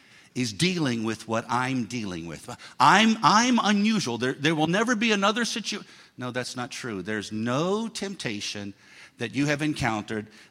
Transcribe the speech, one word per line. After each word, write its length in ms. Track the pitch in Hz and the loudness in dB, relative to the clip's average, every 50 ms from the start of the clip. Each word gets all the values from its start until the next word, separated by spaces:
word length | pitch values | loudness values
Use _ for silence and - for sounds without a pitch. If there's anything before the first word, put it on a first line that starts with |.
| _ - - - - - - | _ -20 -20 -20 -20 -12 -6
is 180 | 123 127 113 | -4 -4 -4
dealing 520 | 101 92 160 180 185 175 151 131 120 117 110 | -2 0 0 0 0 0 0 0 0 -2 -2
with 240 | 113 110 - - 110 | -4 -4 -6 -4 -4
what 160 | 110 113 117 120 | -4 -4 -2 0
I'm 360 | 123 123 127 131 131 127 113 | -2 0 0 0 -2 -2 -4
dealing 420 | 95 120 123 104 98 90 82 82 | -4 -6 -8 -6 -6 -8 -8 -8
with. 220 | 82 73 - - - 117 - - - - - | -10 -12 -12 -12 -14 -16 -16 -16 -10 2 6
I'm, 360 | 123 147 175 202 220 226 220 214 | 6 8 8 8 8 6 4 4
I'm 380 | - 147 190 220 240 254 247 220 | 4 6 6 6 6 4 2 2
unusual. 560 | 190 202 214 202 202 220 226 196 127 123 117 110 | 4 2 2 4 2 2 2 2 0 -2 -2 0
There, 140 | 123 131 | 0 -2
there 240 | 135 - 139 156 170 | -2 2 2 2 2
will 100 | 151 156 | 2 2
never 300 | 160 175 208 233 240 247 | 2 2 2 2 2 0
be 160 | 202 240 226 | 2 2 2
another 320 | 214 202 196 208 220 240 233 | 2 4 2 2 2 2 -2
situ-," 400 | 220 - 233 202 - 214 - - - - - - - - - | -2 -4 -6 -6 -6 -8 -8 -10 -14 -20 -20 -20 -20 -14 -10
No, 140 | 123 123 | -8 -6
that's 240 | 117 127 120 - - | -4 -6 -6 -6 -6
not 160 | 127 123 123 | -8 -8 -8
true. 300 | - - - 120 107 95 | -8 -10 -8 -6 -6 -6
There's 280 | 87 104 110 107 95 - | -4 -4 -4 -4 -4 -6
no 560 | 107 107 110 123 123 143 165 185 202 214 226 | -6 -4 -2 -2 0 0 0 0 -2 -2 -4
temptation 880 | 220 - - 202 202 196 - - 123 104 104 - - - 104 101 101 98 _ - - - - - - _ - | -6 -8 -8 -8 -8 -8 -8 -6 -6 -6 -6 -8 -8 -8 -8 -10 -10 -12 _ -20 -20 -20 -20 -20 -20 _ -8
that 160 | 120 110 98 | -8 -6 -2
you 120 | 131 143 | -2 0
have 160 | 151 147 143 | 0 0 0
encountered 640 | 156 151 143 - 135 117 110 104 101 - 113 107 104 - - - - - | 0 -2 -2 0 -2 -2 -2 -2 -4 -4 -6 -6 -6 -8 -16 -20 -20 -16